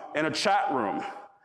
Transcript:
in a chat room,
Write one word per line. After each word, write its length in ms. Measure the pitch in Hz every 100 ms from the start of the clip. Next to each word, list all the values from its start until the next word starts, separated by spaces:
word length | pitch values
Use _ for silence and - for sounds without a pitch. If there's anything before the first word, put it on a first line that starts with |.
| -
in 120 | 143 156
a 40 |
chat 380 | 156 208 202 -
room, 300 | 139 104 78 - - - _